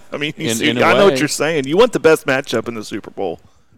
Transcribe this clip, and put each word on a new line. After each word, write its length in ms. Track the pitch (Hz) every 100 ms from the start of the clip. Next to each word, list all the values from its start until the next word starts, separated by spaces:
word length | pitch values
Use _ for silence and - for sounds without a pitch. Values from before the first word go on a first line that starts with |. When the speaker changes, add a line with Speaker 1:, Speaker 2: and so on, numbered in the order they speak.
Speaker 1:
<laughs> 80 | -
I 40 | -
mean, 160 | 147 -
Speaker 2:
in, 80 | 156
Speaker 1:
you 80 |
see, 160 | 113 151
Speaker 2:
in 80 | 123
a 40 |
Speaker 1:
I 120 | 147
know 100 | 190 196
what 80 | 135
Speaker 2:
way. 40 |
Speaker 1:
you're 80 | 143
saying. 400 | - 147 165 131
You 80 | 165
want 160 | 247
the 80 | -
best 260 | 160 156 -
matchup 440 | 131 - 117 110
in 40 | 117
the 100 | 104
Super 260 | 104 -
Bowl. 300 | - 95 - _ _ _